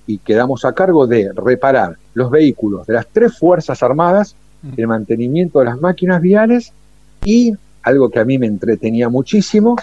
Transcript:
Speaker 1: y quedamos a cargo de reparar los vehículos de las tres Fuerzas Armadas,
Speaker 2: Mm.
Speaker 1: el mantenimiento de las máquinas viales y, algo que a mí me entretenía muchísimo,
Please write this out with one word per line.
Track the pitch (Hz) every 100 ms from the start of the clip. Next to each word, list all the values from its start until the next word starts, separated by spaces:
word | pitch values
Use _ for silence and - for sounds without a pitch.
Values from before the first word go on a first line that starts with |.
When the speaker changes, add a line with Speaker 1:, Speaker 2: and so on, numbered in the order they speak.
| -
Speaker 1:
y | 104
quedamos | - 110 127 127
a | 131
cargo | 123 190 160 127
de | 117 95
reparar | 95 117 123 135 131 92 85 _
los | 117 127
vehículos | 147 151 - 104 95 87
de |
las | 117 -
tres | 220 233 -
Fuerzas | 165 175 - 127
Armadas, | 123 147 170 190 202 _ _ _
Speaker 2:
Mm. | 143 127
Speaker 1:
el | 117
mantenimiento | 113 101 113 120 156 180 143
de | 120
las | 123
máquinas | 175 180 180 180
viales | 180 208 220 240 - _ _ _ _ - 202
y, | 226 240 208 _ _
algo | - 139 120
que | -
a | 113
mí | 135
me | 117
entretenía | 101 110 107 110 113 117
muchísimo, | 127 - 208 - 214 220 240